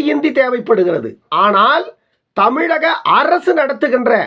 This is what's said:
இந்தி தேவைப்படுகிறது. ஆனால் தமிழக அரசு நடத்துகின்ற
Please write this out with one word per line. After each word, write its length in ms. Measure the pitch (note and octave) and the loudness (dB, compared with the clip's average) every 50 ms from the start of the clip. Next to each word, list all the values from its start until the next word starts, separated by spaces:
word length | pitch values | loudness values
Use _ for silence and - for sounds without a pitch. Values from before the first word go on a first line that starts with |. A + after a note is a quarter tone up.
| D4 | 2
இந்தி 260 | D4 D4+ D4 D#4 D#4 | 0 0 -2 -2 0
தேவைப்படுகிறது. 760 | B3 C#4 C4 B3+ B3 A#3+ - - A#3 F#3 F#3 F3 E3 C#3+ A#2 A2 A2 - _ _ - | 0 0 0 0 -2 -4 -2 0 0 0 0 0 -2 -4 -6 -8 -12 -16 _ _ -2
ஆனால் 500 | E3 F#3+ G#3 G3+ G3 G#3 A#3+ C#4+ E4 - - - _ _ _ _ _ _ _ _ - | 0 2 2 2 2 2 2 2 0 -2 -6 -12 _ _ _ _ _ _ _ _ 0
தமிழக 480 | G3 A3+ B3+ D4 E4+ E4+ E4 D#4 C#4+ E4 E4 - - - | 0 0 0 0 -2 -2 -2 0 0 -2 -2 -2 0 0
அரசு 420 | E3 A#3+ C#4+ D#4+ E4+ F4+ F4 F4+ F4+ | 2 2 2 2 0 0 0 0 0
நடத்துகின்ற 580 | D#4+ D4 C4+ C#4 A3 - C#4+ A#3 B3 A#3+ A#3 A#3 G3+ D#3 | 0 0 -2 -2 -2 -2 0 0 0 0 0 0 0 -2